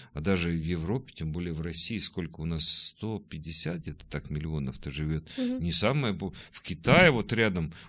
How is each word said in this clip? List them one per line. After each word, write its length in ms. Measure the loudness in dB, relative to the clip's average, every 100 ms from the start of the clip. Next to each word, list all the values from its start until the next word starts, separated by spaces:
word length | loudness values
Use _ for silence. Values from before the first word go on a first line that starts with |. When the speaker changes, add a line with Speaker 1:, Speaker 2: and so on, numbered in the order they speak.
| -12
Speaker 1:
а 80 | -4
даже 280 | 0 2 2
в 140 | 0
Европе, 500 | -2 -2 -2 -4 -6 -8
тем 160 | -6
более 220 | -4 -4
в 80 | -4
России, 360 | 0 2 2 2
сколько 440 | -2 -2 -6 -6
у 40 | -4
нас, 220 | 2 4
сто 520 | 4 2 -2 -6 -6
пятьдесят 600 | -8 -10 -4 -2 -2 -4
где-то 260 | -8 -12 -10
так 200 | -10 -6
миллионов-то 600 | -6 -4 -4 -4 -6 -10
живёт. 380 | -4 -2 -4 -4 -4
Speaker 2:
Мгм. 260 | -2 -2
Speaker 1:
Не 80 | 0
самое 420 | 2 2 2 0
бу-, 200 | -2 -6 -8 -10
в 100 | -8
Китае 500 | -6 -2 6 8 8
вот 200 | 6 2
рядом 400 | 2 4 2 -4 -6